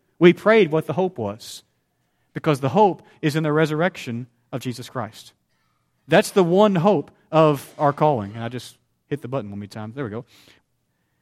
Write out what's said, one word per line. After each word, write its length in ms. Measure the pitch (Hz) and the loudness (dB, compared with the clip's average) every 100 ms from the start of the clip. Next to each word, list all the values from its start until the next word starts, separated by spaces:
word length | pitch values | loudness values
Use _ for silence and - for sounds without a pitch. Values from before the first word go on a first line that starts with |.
| _ _ | _ _
We 140 | 175 | 4
prayed 400 | 175 202 226 175 | 6 4 4 2
what 140 | 156 156 | 0 -4
the 80 | |
hope 240 | 143 185 147 | -4 -4 -4
was, 440 | 104 104 - - - _ _ _ _ _ _ | -8 -8 -14 -20 -20 _ _ _ _ _ _
because 260 | - 165 139 | -6 -2 -2
the 120 | 135 | 0
hope 320 | 170 214 - _ _ | 2 2 0 _ _
is 140 | 156 151 | -4 -2
in 60 | |
the 100 | 156 | 0
resurrection 760 | 151 160 151 180 - - 117 127 _ _ | 0 0 0 -2 -4 -10 -10 -12 _ _
of 100 | 135 | -10
Jesus 280 | 127 120 120 | -8 -10 -10
Christ. 440 | 131 107 - - _ _ _ _ _ _ _ - | -10 -10 -14 -20 _ _ _ _ _ _ _ 2
That's 220 | 165 208 | 2 4
the 140 | 208 | 2
one 320 | 170 185 214 190 | 2 4 4 4
hope 340 | 185 175 139 _ _ | 2 0 -2 _ _
of 420 | 156 156 143 - - | 2 4 2 -6 -4
our 140 | 147 | -2
calling. 400 | 139 151 131 98 | 0 0 0 -6
And 100 | 113 | -10
I 40 | 117 | -10
just 300 | 120 - - _ _ _ | -10 -14 -20 _ _ _
hit 140 | 143 | -10
the 60 | 120 | -8
button 220 | 127 104 | -8 -8
one 80 | 101 | -12
more 80 | 101 | -12
time. 260 | 113 107 | -14 -14
There 120 | 123 | -10
we 60 | 123 | -10
go. 140 | 107 120 _ _ _ _ _ _ _ _ _ | -10 -14 _ _ _ _ _ _ _ _ _